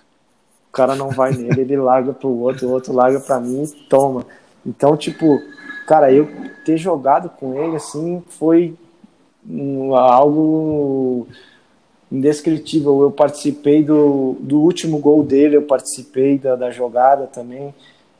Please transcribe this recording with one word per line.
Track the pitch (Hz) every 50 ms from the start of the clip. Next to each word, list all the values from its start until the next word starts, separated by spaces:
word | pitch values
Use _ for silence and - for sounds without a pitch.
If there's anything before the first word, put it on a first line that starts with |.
| _ _ _ _ _ _ _ _ _ _ _ _ _ _
O |
cara | - 139 131 127 135
não | 135 135 135
vai | 127 131 131 131
nele, | 135 123 117 120 - 131
ele | 131 127 143
larga | 139 131 127 127 131 123 139 131
pro | - - 135
outro, | 123 117 120 127 135 139 131
o | 123
outro | 127 131 127 - 139
larga | 123 123 127 135 135
pra | - - 139 123
mim | 120 123 127 135 147
e | 156 - - _ -
toma. | 143 135 139 139 131 127 - - - - _ _ _ _ -
Então, | 131 117 - - 139 156
tipo, | 151 - 170 - - 160 156 143 123 - - - - - - - - -
cara, | - 156 156 147 131 131
eu | 143 151 151 - - - - - - -
ter | - 160
jogado | 165 165 190 170 143 127 135 147 165 180 165
com | - _ 139 131 127 139
ele, | 156 165 160
assim, | 151 - - - 147 160 175 175 175 175
foi, | - - - 156 160 165 170 175 165 165 - _ _ _ _ - _ _ _ _ _ _ _ - -
hum, | 160 151 139 139 139 135 131 135 135
algo | 127 127 127 123 127 143 151 147 156 156 156 156 156 156 156 151 147 143 139 135 135 131 127 127 123 113 - - - - _ _ _ _ _ _ _ _ _ _ _ _ _
indescritível. | 127 135 131 147 151 147 - 165 160 143 - - 151 160 143 143 139 139 139
Eu | 143
participei | 143 - 151 139 143 - - 147 139 - - 147 147 156 151
do, | 147 151 151 147 143 139 139 131 131 131 -
do | 151 135 143 151
último | 151 175 175 - - 160 156
gol | 147 143 147 151 151 147
dele, | 127 131 139 147 151 147
eu | 147
participei | 147 147 135 131 - - - 127 123 - - 131 135 139 139
da, | 135 135 131 127
da | 123 127 123
jogada | 117 120 127 120 113 123 123 135 143 139 135
também. | 123 - 127 120 123 123 135 143 143 143 _ _ _ _ _ _ _ _